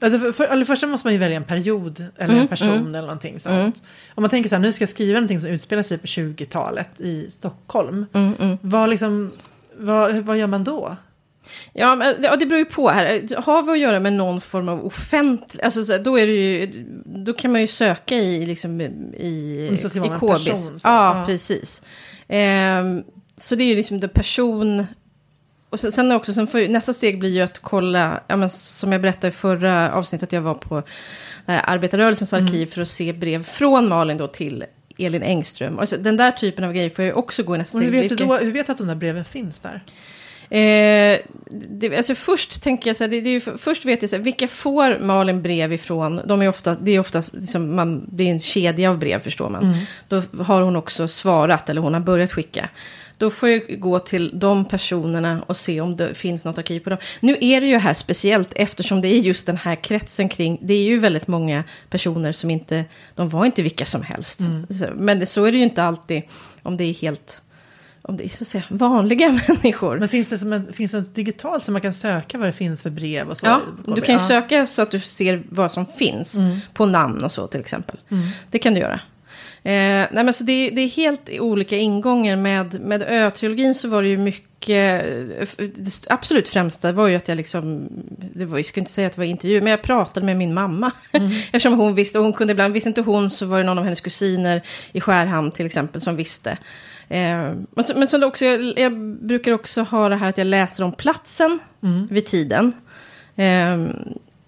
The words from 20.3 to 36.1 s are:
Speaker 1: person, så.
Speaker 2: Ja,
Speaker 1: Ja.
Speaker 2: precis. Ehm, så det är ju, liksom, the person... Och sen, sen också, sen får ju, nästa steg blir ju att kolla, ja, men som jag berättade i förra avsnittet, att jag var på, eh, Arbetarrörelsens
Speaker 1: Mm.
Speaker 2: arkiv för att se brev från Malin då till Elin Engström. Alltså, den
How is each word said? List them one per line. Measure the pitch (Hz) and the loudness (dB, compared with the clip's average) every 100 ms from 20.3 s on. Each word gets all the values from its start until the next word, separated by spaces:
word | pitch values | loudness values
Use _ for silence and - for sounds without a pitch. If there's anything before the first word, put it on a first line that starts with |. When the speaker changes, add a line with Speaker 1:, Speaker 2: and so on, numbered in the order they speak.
| 165 - | 4 2
Speaker 1:
person, | 202 160 156 | -2 -6 -2
så. | 233 | 4
Speaker 2:
Ja, | 233 190 185 | 6 6 4
Speaker 1:
Ja. | 180 | 0
Speaker 2:
precis. | 180 - 190 - - - - - - - | -4 -2 -4 -6 -14 -16 -20 -20 -20 -2
Ehm, | 202 202 196 190 190 185 180 - - _ - | 2 4 4 4 2 0 -2 -6 -20 _ -14
så | - 240 | -4 2
det | |
är | 254 | 4
ju, | 208 | 4
liksom, | 214 202 | 0 -4
the | 190 | 0
person... | - - - 240 214 214 202 190 - _ _ _ _ _ _ _ | 2 2 0 0 2 0 0 -2 -8 _ _ _ _ _ _ _
Och | 220 | -4
sen, | 220 | -2
sen | 233 254 | 2 4
också, | 233 220 | 2 2
sen | 208 214 | -2 0
får | 240 | 2
ju, | 208 | 2
nästa | 233 240 | 2 0
steg | 240 220 190 | 0 0 0
blir | 190 | 0
ju | 185 | 2
att | 180 - | 0 -2
kolla, | - 196 185 180 160 - - | -2 0 2 2 2 -2 -2
ja, | 196 | 0
men | 185 | 0
som | - - - 196 | -4 -10 -4 0
jag | 190 | 2
berättade | 185 180 180 | 2 0 -4
i | |
förra | - 190 175 185 175 165 | -2 0 2 2 2 2
avsnittet, | 180 170 170 180 | 0 -2 -6 -4
att | |
jag | 175 | -2
var | 160 151 | -2 -4
på, | - 151 143 - - - - - - | -6 -6 -6 -14 -18 -18 -18 -12 -2
eh, | 170 - | 0 2
Arbetarrörelsens | 180 180 196 220 214 196 | 0 0 2 2 2 0
Speaker 1:
Mm. | 185 185 | 2 2
Speaker 2:
arkiv | 170 160 | 2 -2
för | 180 | -4
att | 170 | -6
se | - 170 | -4 -6
brev | 170 170 160 | -4 -4 -4
från | 170 - 285 262 226 | -6 0 4 6 4
Malin | 170 160 156 | 2 0 -2
då | 143 | -6
till | - 147 123 - _ _ - | -6 -8 -8 -12 _ _ -6
Elin | 180 165 | -4 -2
Engström. | - 175 156 - 139 160 | 0 -2 -2 -8 -8 -4
Alltså, | 208 175 | -4 -2
den | 208 | 0